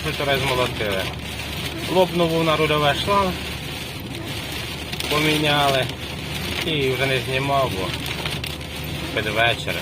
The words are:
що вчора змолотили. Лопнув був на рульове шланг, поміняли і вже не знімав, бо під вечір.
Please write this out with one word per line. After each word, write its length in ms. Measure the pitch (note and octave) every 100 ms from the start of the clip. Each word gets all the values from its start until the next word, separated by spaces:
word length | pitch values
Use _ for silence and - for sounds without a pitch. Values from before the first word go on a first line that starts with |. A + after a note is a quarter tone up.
що 80 | D#3
вчора 280 | D3+ C#3+ C#3
змолотили. 640 | C3+ B2+ B2 B2 G#2+ F#2+ F#2 - - - - - - - -
Лопнув 360 | E3+ F3 E3+ E3+
був 140 | E3
на 120 | E3 D3+
рульове 380 | D#3 D3+ D3 C#3
шланг, 260 | - G3+ F#3+ F3 - - - - - - - - - - - - - - - - -
поміняли 760 | D3 D3+ D3+ D3+ D3 C#3+ C3+ B2 - - - - - - - F3+
і 240 | D#3 C3
вже 160 | B2+ C3+
не 120 | C3
знімав, 500 | A#2 C3 C#3 C#3 C3 G2
бо 80 | F#2 - - - - - - - - - - - - A2+
під 160 | G#2+
вечір. 420 | G#2 A#2 G#2+ - E2+